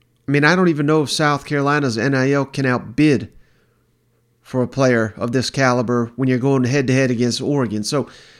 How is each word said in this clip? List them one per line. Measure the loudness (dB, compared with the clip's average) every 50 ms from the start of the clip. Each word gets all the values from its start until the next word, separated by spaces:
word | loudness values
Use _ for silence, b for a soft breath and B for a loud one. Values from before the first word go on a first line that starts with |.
| _ _ _ _ _ -2
I |
mean, | 0 2 4
I | 4 4
don't | 4 4 2
even | 2 2 0
know | 2 2 2
if | 0 0
South | -2 -2 0 0 0 -2 -4
Carolina's | -4 -4 -2 0 0 0 0 0 -2 -2 -2
N | -2 0 0
I | 0 0 2
L | 0 0 -2
can | -4 -4 -4 -2 0
outbid | 0 -2 -4 -4 -2 2 2 2 2 0 -2 -6 -16 -20 -20 _ _ _ _ _ _ _ _ _ _ _ _ _ _ _ _ _ _ _
for | _ -6 -4 -2
a | -2 -2
player | 0 0 2 2 2 2 0 -2 -4 -6
of | -4 -2
this | -2 -2 -2 -2
caliber | -2 -2 0 0 0 0 0 0 -2 -2 -2 -4 -6
when | -4 -2 0
you're | 0 0
going | 0 0 2 2 2
head-to-head | 0 0 0 0 2 2 2 2 2
against | 0 0 0 -2 -2 -2
Oregon. | -4 -2 -2 0 -2 -2 -4 -4 -4
So | -4 -4 -4 -4 -6 B B B B B B